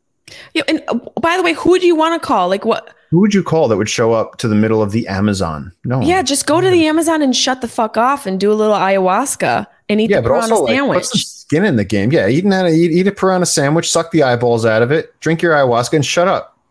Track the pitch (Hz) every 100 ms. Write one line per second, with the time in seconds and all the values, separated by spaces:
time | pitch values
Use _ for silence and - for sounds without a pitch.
0 | _ _ - - - 320 - 320 - 240
1 | - - 330 359 359 294 330 359 349 320
2 | 320 330 311 220 180 196 214 - - _
3 | _ 165 214 196 170 160 135 101 107 -
4 | 113 113 101 - 117 104 110 110 104 110
5 | 110 95 104 95 85 76 82 - 127 131
6 | 302 370 254 277 - 320 370 359 311 311
7 | 320 311 277 240 269 262 233 - 220 220
8 | 247 277 196 190 202 214 214 202 190 196
9 | 185 196 269 - 156 117 214 _ - 208
10 | 214 185 113 143 226 220 139 254 277 147
11 | - 214 - - - 151 208 117 90 101
12 | 104 151 98 139 196 190 180 160 170 175
13 | 190 196 190 185 170 - 139 165 165 165
14 | 165 160 135 120 123 117 113 110 120 156
15 | - _ 156 165 175 147 131 117 123 156
16 | 131 170 180 143 - _ _